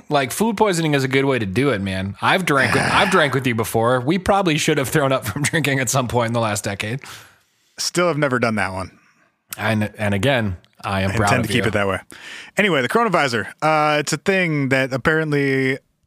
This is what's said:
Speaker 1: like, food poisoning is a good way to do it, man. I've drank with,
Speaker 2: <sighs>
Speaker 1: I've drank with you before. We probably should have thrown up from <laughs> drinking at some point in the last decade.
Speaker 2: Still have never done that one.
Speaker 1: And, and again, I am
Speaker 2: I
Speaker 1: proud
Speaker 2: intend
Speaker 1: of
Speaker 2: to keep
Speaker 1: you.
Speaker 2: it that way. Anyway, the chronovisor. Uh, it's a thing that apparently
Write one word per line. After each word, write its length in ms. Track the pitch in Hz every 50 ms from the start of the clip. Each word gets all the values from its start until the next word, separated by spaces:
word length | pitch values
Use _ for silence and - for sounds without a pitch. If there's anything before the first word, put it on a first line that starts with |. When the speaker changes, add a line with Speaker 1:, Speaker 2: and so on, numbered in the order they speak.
| - -
Speaker 1:
like, 240 | 151 143 135 123 -
food 240 | - 208 226 226
poisoning 380 | 196 220 208 185 165 165 156 147
is 100 | 143 131
a 40 | 131
good 180 | 127 139 139
way 120 | 139 135 123
to 80 | 110
do 240 | 95 92 113 135 143
it, 100 | 123 98 98
man. 340 | 98 95 95 95 98 101 -
I've 260 | - 120 151 190 185
drank 280 | 156 147 135 131 123 -
with, 80 | 135 135
Speaker 2:
<sighs> 0 |
Speaker 1:
I've 280 | 131 143 151 185 196 185
drank 200 | 185 160 139 120
with 120 | 135 123
you 80 | 131 120
before. 460 | 110 110 - - 113 113 117 127 127
We 180 | 120 127 175 196
probably 400 | 190 - 202 196 202 180 151 151
should 200 | - - 156 147
have 100 | 135 117
thrown 240 | - 156 143 135 135
up 120 | 127 -
from 180 | - - 143 147
<laughs> 20 |
drinking 340 | - - 170 143 143 139 135
at 100 | 131 113
some 200 | - 135 127 113
point 200 | 117 123 117 113
in 40 | 117
the 80 | 120
last 240 | 113 110 104 101 -
decade. 360 | 107 101 98 - 107 117 135 - - - - - - _ _ _ _ _ _ _ _ _ -
Speaker 2:
Still 300 | - - - 170 180 175
have 100 | 160 147
never 220 | 151 143 127 120
done 160 | 117 117 110
that 160 | 107 95 95 92
one. 260 | 92 95 87 - _ _ _ _ _ _ _ _ _ _ - - -
Speaker 1:
And, 340 | 104 110 110 107 107 101 - -
and 160 | 110 101 101
again, 420 | 98 92 135 143 123 110 101 90 - _ _ _ _ -
I 200 | 110 101 98 95
am 80 | 98 95
Speaker 2:
I 40 |
Speaker 1:
proud 100 | 104 104 101
Speaker 2:
intend 120 | 107 127 120
Speaker 1:
of 20 | 110
Speaker 2:
to 40 | 101
keep 120 | 120 98
Speaker 1:
you. 40 | 110
Speaker 2:
it 60 | 101
that 120 | 104 101
way. 140 | 98 95 90 - - - - - - - - - - -
Anyway, 240 | - 202 208 170 139 123
the 60 | 120
chronovisor. 580 | - 226 240 226 170 170 147 139 120 113 98 - - - -
Uh, 360 | 156 156 156 151 151 151 147
it's 120 | 151 - -
a 20 |
thing 540 | 151 - - 196 190 180 170 156 147 139 131
that 220 | 135 135 131 135 123
apparently 840 | 131 - 165 156 160 160 156 147 143 139 139 135 131 135 131 135 135 _ _ _ _ _